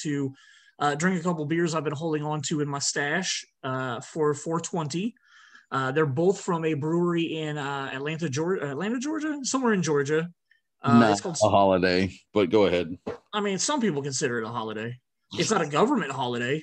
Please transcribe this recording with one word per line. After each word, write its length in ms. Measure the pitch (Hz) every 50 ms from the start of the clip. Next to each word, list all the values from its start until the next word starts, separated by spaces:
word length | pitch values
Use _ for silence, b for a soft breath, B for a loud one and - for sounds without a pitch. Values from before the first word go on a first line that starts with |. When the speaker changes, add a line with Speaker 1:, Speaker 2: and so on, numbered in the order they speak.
| -
Speaker 1:
to, 320 | 156 143 143 139 135 135 b b b b b b b b b
uh, 140 | 143 147 143
drink 240 | 160 165 185 190 175
a 40 | 156
couple 200 | 185 170 160 151
beers 300 | 143 165 170 175 165 156
I've 80 | 160 143
been 100 | 151 147
holding 300 | 135 165 165 151 151 147
on 180 | 151 151 151 147
to 180 | - 175 147
in 80 | 147 143
my 100 | 143 143
stash, 640 | - - - 160 143 143 151 180 180 - - - - - _ _ -
uh, 360 | 135 131 131 131 127 117 110
for 320 | - - - 165 151 147 147
four 280 | 139 - 170 165 165
twenty. 520 | 165 - - 180 156 147 131 170 196 233 - b b b b b b b b b b b 127
Uh, 180 | 135 135 131
they're 160 | 131 156 156
both 340 | 147 127 143 170 185 202 196
from 240 | - - 175 160 160
a 100 | 160 156
brewery 600 | 143 147 156 165 170 175 175 170 170 165 156 -
in, 220 | 160 156 151 147 151
uh, 320 | 139 139 143 139 135 135 -
Atlanta, 360 | 135 139 151 160 151 170 156
Geor-, 340 | 123 143 160 175 190 - -
Atlanta, 380 | 143 139 135 180 214 240 269
Georgia, 400 | 240 302 320 311 294 311 294 294 262
somewhere 300 | - - 269 262 233 214
in 100 | 190 170
Georgia. 480 | 160 151 143 143 135 156 160 165 175 - _ _ _ _ _ _ _ _ _
Uh, 200 | - - 120 117
Speaker 2:
Not 100 | 117 110
Speaker 1:
it's 100 | 101 101
called 160 | - 196 165 - 107
Speaker 2:
a 60 | 104
holiday, 640 | 98 101 98 98 95 92 87 92 90 90 95 92 - - _ _ -
but 180 | 107 101 82
go 160 | 98 110 101
ahead. 300 | 90 87 87 87 82 87 - - - - - _ _ -
Speaker 1:
I 80 | 208
mean, 180 | 202 208 196 180
some 220 | - - 302 302
people 220 | 233 208 151 143 135
consider 360 | 147 131 127 151 127 120 120
it 60 | 110
a 60 | 110
holiday. 460 | 117 120 110 110 107 107 110 120 127 - _ _ _ _ _ _ -
It's 180 | - 170 -
not 120 | 220 196 165
a 60 | 147
government 440 | 143 147 185 233 294 226 160 139 139
holiday 500 | 135 135 123 123 120 120 123 139 156